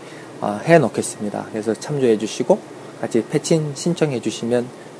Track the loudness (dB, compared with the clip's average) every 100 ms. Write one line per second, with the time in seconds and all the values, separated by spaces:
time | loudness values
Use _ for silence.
0 | -12 -18 -16 -8 -6 -2 6 6 6 0
1 | -4 -6 -6 -6 -6 -4 -2 -2 -4 2
2 | 4 4 2 -2 2 2 0 -16 -16 -8
3 | -2 0 0 -2 2 2 2 -2 -2 0
4 | 0 0 -4 -4 0 0 0 -8 -18